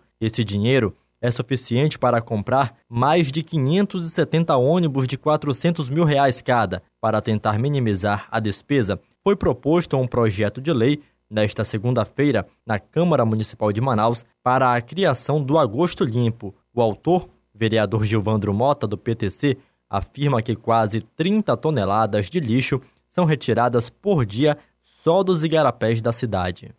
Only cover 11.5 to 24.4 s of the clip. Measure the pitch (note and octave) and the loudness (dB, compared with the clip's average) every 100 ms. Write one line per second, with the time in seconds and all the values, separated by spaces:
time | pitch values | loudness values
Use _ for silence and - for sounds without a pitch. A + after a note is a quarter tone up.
11.5 | - G#2+ A2 A#2 A#2+ G#2 - C#3+ A2+ - | -2 -4 -2 -2 0 -2 0 0 0 -4
12.5 | _ - G#2 - D#3 F3 C#3+ A2+ A2 G#2+ | _ -6 -6 -4 -2 2 2 2 0 -4
13.5 | - G#2+ G#2 C3+ A2 A2+ A#2 - _ B2 | -2 -2 0 0 2 0 0 -10 _ 0
14.5 | B2+ B2+ A#2+ A#2 D#3+ - B2+ - D3+ C3 | 2 2 0 -2 -2 0 0 -2 -2 2
15.5 | D#3+ C3 A2+ F3 - D#3 A#2 A#2 A2+ G2+ | 2 2 0 -2 0 -2 0 -2 -2 -12
16.5 | - _ A#2+ A2+ G2 D#3 F3+ - _ _ | -16 _ 0 0 0 0 0 -2 _ _
17.5 | G2+ A2+ A2 G#2 A2 G#2 A2 G2+ A2 G#2 | -4 0 2 0 0 0 0 0 0 0
18.5 | G2+ C3+ C#3+ G#2 G2+ - A2+ G2+ - C#3+ | 0 0 0 -4 -6 -6 -4 -6 -2 -2
19.5 | C3 _ _ _ G2+ - - C#3+ B2 A2 | -2 _ _ _ -6 -6 -4 0 0 -2
20.5 | A2 - A#2 A2 A2+ - - E3+ G#3+ G3+ | -4 0 2 2 -2 -8 -4 0 0 0
21.5 | A#2 D#3 C#3 F#2+ G#2 A2 G#2 F#2+ F3+ B2+ | -2 0 0 0 0 0 0 -2 -4 0
22.5 | B2 B2 C3+ - _ _ - E3+ C#3+ - | 0 0 -4 -6 _ _ -2 0 0 0
23.5 | A2 B2 B2+ - - G3+ F3 G#2+ G#2+ | 2 2 0 -2 -6 0 0 0 0